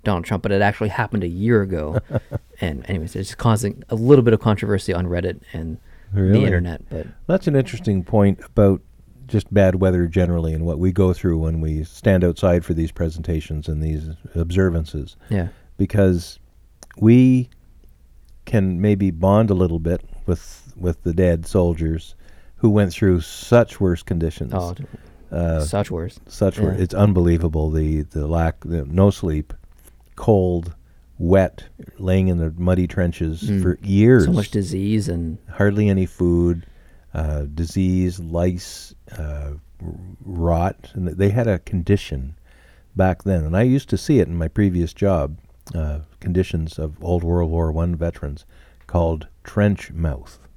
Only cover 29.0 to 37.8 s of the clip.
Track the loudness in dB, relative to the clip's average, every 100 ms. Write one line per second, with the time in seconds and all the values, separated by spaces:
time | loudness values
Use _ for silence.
29 | 4 2 -4 -4 -6 -14 -18 -20 -20 -20
30 | _ -6 0 2 2 -2 -6 -14 _ -20
31 | _ -6 2 2 2 -4 -20 -20 -20 -8
32 | 0 2 2 0 -2 -2 0 2 0 0
33 | -2 -2 -6 -4 -4 0 0 -2 0 4
34 | 6 6 6 2 -2 -4 -4 -4 -2 -2
35 | -2 -4 -6 -8 -14 0 0 2 2 2
36 | 0 0 2 2 2 0 -6 -20 -20 -20
37 | -12 -6 -4 -4 -6 -6 -6 -2